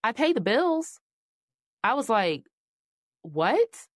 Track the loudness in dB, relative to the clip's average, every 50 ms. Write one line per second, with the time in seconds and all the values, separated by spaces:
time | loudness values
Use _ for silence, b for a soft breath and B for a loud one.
0 | -2 -4 -2 0 0 0 0 0 0 0 0 2 2 2 0 -2 -4 -8 -14 _
1 | _ _ _ _ _ _ _ _ _ _ _ _ _ _ _ _ -2 0 0 0
2 | 0 0 2 2 2 0 -2 -4 -8 _ _ _ _ _ _ _ _ _ _ _
3 | _ _ _ _ _ -8 -2 0 0 2 2 2 0 0 -2 -20 -20 _ _